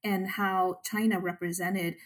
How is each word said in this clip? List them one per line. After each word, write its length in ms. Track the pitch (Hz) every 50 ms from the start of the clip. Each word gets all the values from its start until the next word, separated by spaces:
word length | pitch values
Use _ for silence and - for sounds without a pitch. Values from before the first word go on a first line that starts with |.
| _
And 260 | 214 202 190 190 190
how 480 | - - 202 190 190 185 185 185 180 - -
China 340 | - - 214 220 220 214 185
represented 760 | 180 175 175 - 175 175 170 185 180 175 196 190 180 170 165 - -